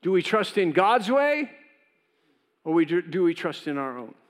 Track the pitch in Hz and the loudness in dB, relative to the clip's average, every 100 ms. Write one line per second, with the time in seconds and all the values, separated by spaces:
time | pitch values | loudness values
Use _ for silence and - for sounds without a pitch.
0 | 175 185 - 220 202 - 185 156 196 247 | 0 0 2 0 0 0 2 4 4 2
1 | 196 269 285 294 285 - _ _ _ _ | 2 2 2 0 -4 -10 _ _ _ _
2 | _ _ _ _ _ _ 160 160 160 170 | _ _ _ _ _ _ -2 0 2 0
3 | 165 165 175 165 175 143 - 143 135 123 | -2 0 0 0 -6 -8 -8 -6 -6 -10
4 | 117 - _ | -14 -20 _